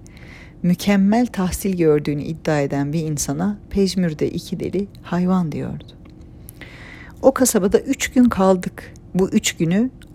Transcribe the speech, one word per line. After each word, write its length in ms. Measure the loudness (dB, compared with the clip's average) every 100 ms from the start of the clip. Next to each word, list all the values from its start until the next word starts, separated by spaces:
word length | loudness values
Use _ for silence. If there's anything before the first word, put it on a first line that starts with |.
| -20 -20 -20 -20 -20 -2
Mükemmel 640 | 0 2 2 4 4 4 2
tahsil 500 | -2 -4 -2 -4 2
gördüğünü 460 | 4 4 0 -4
iddia 380 | -6 -6 -2 0
eden 320 | 0 -2 -2
bir 80 | -2
insana 580 | -2 -4 -4 -2 -2 -4 -4
pejmürde 600 | 0 0 0 -2 -2 -4
iki 300 | -4 -8 -8
deli 260 | -4 -4 -6 -12
hayvan 500 | -6 -2 0 0 0
diyordu. 320 | -4 -8 -10 -14 -20 -20 -20 -20 -20 -20 -20 -20 -18 -20 -20 -20 0
O 120 | 2
kasabada 460 | 4 2 2 2 2
üç 280 | 0 -4 0
gün 160 | 4
kaldık. 680 | 4 4 4 2 -2 -10 -16 -20 -6
Bu 160 | -2 0
üç 260 | 0 -2 -2
günü 340 | 0 0 0 -4 -4